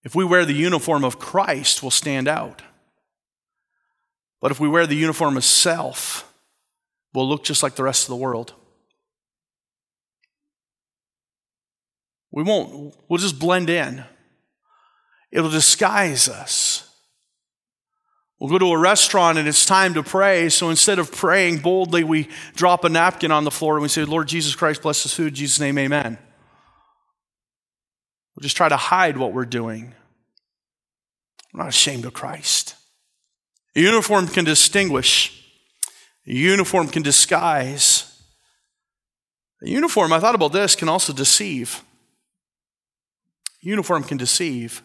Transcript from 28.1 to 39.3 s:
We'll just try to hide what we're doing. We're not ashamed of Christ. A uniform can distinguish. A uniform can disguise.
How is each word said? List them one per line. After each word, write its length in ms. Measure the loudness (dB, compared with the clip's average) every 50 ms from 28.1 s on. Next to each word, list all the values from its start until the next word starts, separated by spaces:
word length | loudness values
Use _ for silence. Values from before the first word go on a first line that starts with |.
| _ _ _ _ _
We'll 80 | -12
just 140 | -8 -6 0
try 120 | 2 2 2
to 80 | 2
hide 400 | 0 0 0 2 2 2 0 0 -2
what 140 | -4 -4
we're 120 | -4 -6 -6
doing. 500 | -4 -4 -6 -6 -6 -8 -12 -14 -18 -20 _ _ _ _ _ _ _ _ _ _ _ _ _ _ _ _ _ _ _ _ _ _ _ _ _ _ _ _ _ -20 _
We're 120 | _ -10 -8
not 40 | -2
ashamed 380 | 0 0 0 0 -2 -8 -10
of 80 | -12 -12
Christ. 600 | -12 -12 -12 -12 -8 -4 -2 -2 -2 -4 -6 -14 _ _ _ _ _ _ _ _ _ _ _ _ _ _ _ _ _ _ _ _
A 40 | 2
uniform 460 | 2 4 4 2 2 2 0 0 0
can 180 | 0 -2 0 0
distinguish. 1000 | 2 4 4 2 4 2 0 0 0 -2 -2 0 0 2 2 0 -2 -6 -16 _ _ _ _ _ _ _ _ -10 -10 -10 -20 -20 _ _ _ _
A 60 | -6
uniform 560 | -4 0 2 2 2 2 0 0 0 0 0 0
can 140 | -4 -4
disguise. 1200 | -2 2 4 4 4 4 2 0 2 0 0 0 -2 -4 -4 0 2 2 2 0 -2 -6 _ _ _ _ _ _ _ _ _ _ _ _ _ _ _ _ _ _ _ _ _ _ _ _